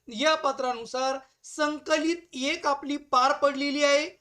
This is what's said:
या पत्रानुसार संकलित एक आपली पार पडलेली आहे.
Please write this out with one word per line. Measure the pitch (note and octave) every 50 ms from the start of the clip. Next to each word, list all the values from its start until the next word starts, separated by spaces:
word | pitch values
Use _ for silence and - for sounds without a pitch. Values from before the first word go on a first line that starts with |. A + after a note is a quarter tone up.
| _ -
या | A#3+ G#3+ C4+ D#4 D#4
पत्रानुसार | D#4 D#4 C#4 C4+ - B3+ B3+ B3 A3 A#3 A3+ - B3+ C4 C4 C4+ C4+ - _ _ _ _
संकलित | - - - D4+ D4 D4+ D4 D4 - D#4 D#4+ D4+ D#4+ E4+ E4+ - _ -
एक | C4 B3+ C#4 D#4+ E4 -
आपली | D4+ C#4 C#4+ D4+ C4+ C#4+
पार | C#4+ - _ - B3+ B3 C4+ C#4+
पडलेली | D4 - C#4+ C#4 C4+ C#4 C#4+ C4+ D4 D4
आहे. | C#4+ C#4+ C#4+ D4+ F4 - _